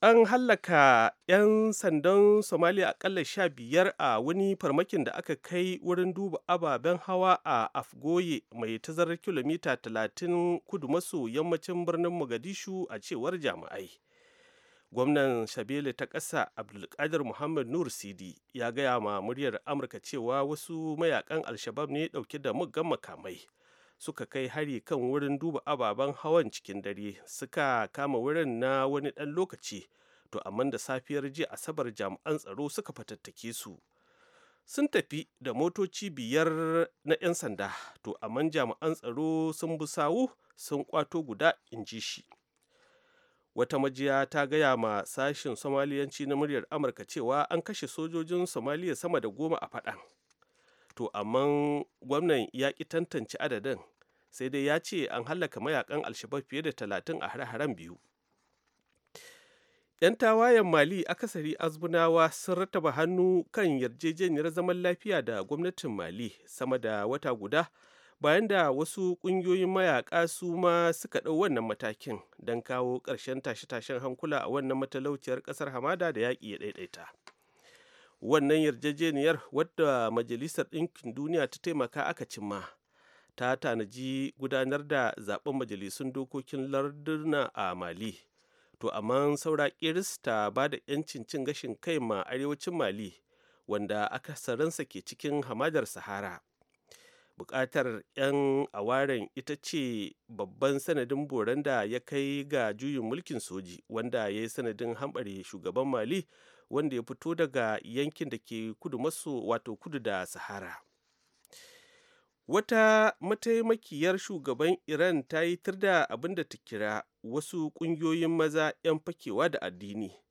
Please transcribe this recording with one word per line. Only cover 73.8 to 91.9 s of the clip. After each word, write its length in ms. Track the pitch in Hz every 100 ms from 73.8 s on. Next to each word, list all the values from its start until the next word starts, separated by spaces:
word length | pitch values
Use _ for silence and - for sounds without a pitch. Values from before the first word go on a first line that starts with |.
| - 127
hankula 380 | 135 127 160 147
a 60 | -
wannan 300 | 135 135 131
matalauciyar 600 | 135 135 135 143 - 131
ƙasar 280 | - 143 143
hamada 420 | 131 135 180 175
da 80 | 123
yaƙi 300 | 117 127 113
ya 80 | 101
ɗaiɗaita. 480 | 104 - 90 - 85 - - _ _ _ - - _ _ - _
Wannan 400 | 151 151 139 156
yarjejeniyar, 800 | 151 120 143 147 165 143 151 160 -
wadda 580 | 139 160 - 156 131 113
Majalisar 540 | 113 117 117 151 - 135
Ɗinkin 480 | 156 165 - 123
Duniya 320 | 120 147 170 139
ta 100 | -
taimaka 440 | - 156 120 147 151
aka 160 | 165 127
cimma, 380 | - 101 101 92 - _ _ _ _ _ -
ta 180 | 123 127
tanaji 800 | 135 117 104 123 131 135 135 -
gudanar 460 | 135 135 131 143 147
da 240 | 147 120 -
zaɓen 380 | 101 101 -
majalisun 580 | 135 123 104 98 - 131
dokokin 560 | 135 135 143 131 139 135
larduna 800 | 139 139 147 147 156 156 147 131
a 200 | - 98 90
Mali. 420 | 90 85 110 - _ _ _ _ _ _
To, 100 | -
amma 460 | - 107 127 143 147
saura 340 | 165 156 143
ƙiris 480 | - 160 165 196 -
ta 280 | - 110 104
ba 180 | 101 143
da 100 | 143 -
'yancin 360 | 143 156 143 110
cin 160 | -
gashin 320 | 131 147 - 107
kai 180 | -